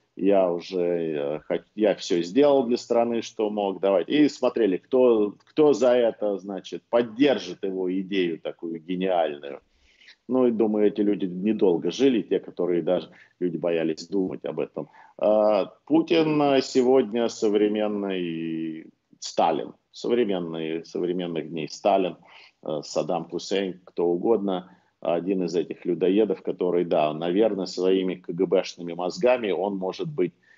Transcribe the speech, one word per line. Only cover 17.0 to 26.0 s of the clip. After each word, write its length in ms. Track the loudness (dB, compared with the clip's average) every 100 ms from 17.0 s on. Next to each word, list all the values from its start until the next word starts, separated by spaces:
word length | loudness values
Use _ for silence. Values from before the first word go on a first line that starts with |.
| 2 0 -2
современный 1600 | -2 0 2 2 2 -2 -2 -4 -4 -6 -6 -6 -6 -6 -10 -16 _ _ _
Сталин, 540 | -8 0 0 0 -4 -12 _
современный, 920 | -10 -2 0 0 -2 -4 -6 -6 -6 -8
современных 640 | -6 -4 -4 -4 -6 -6
дней 180 | -8 -10
Сталин, 480 | -4 2 2 0 -6 _ -20 -20 _ -8
э, 140 | -8
Саддам 440 | -6 -4 -2 -4 -6
Хусейн, 500 | -8 -4 -4 -4 -6 -10
кто 200 | -2 -2
угодно, 640 | 0 2 0 0 -4 -8 _ _ _
один 420 | -2 -2 -2 -2
из 120 | -2 -2
этих 280 | -4 -6 -4
людоедов, 560 | 0